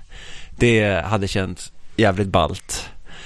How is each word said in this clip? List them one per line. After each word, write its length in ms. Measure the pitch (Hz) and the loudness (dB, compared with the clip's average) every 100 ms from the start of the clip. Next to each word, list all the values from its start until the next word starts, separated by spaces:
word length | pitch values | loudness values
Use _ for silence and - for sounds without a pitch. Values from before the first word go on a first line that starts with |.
| - - - - - - | -12 -14 -12 -12 -12 2
Det 440 | 120 110 104 92 - | 4 6 4 2 0
hade 220 | 104 98 | 0 0
känts 440 | 101 95 90 - - - - | 0 -2 -6 -12 -14 -6 2
jävligt 320 | 107 92 98 | 4 4 2
ballt. 600 | 90 78 - - - - - - - | 4 2 0 -8 -8 -8 -14 -14 -14